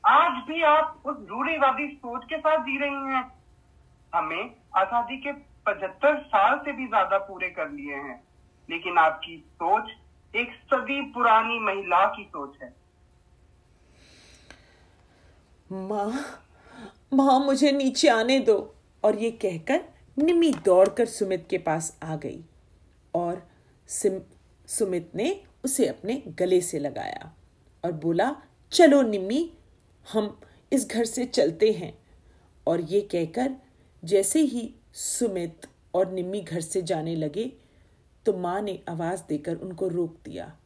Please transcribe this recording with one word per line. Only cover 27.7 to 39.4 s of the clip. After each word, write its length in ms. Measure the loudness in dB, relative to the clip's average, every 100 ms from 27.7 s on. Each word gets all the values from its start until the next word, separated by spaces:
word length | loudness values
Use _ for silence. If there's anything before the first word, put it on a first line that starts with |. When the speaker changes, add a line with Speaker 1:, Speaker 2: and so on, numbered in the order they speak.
| _ -6
Speaker 2:
और 60 |
बोला, 440 | -4 -2 2 0 -2 -14 _ _
"चलो 300 | 8 10 10
निम्मी, 520 | 4 0 -2 -2 -2 -8 _ _ _ _ -4
हम 260 | -2 -2 -6 -20 _ _
इस 160 | 0 0
घर 160 | -2 -2
से 200 | -2 -4
चलते 460 | 2 0 4 2
हैं।" 260 | 2 -6 -14 _ _ _ _ _ _ -2
और 140 | -2
ये 200 | 0 -2
कहकर 540 | -2 -4 -4 -2 -4 -4 _ _ _ _
जैसे 360 | 0 2 4 2
ही 360 | 2 0 -8 -14 _
सुमित 760 | -10 -6 -2 -2 -4 -8 -10 -20 _ _
और 180 | 0 0
निम्मी 300 | -2 -6 -8
घर 200 | -6 -8
से 200 | -4 -4
जाने 340 | -2 -4 -2 -4
लगे, 360 | -4 -4 -8 -10 _ _ _ _ _ _ -2
तो 120 | -2
माँ 240 | -2 -4
ने 180 | -6 -8 -8
आवाज 340 | -6 -4 -6 -6
देकर 260 | -6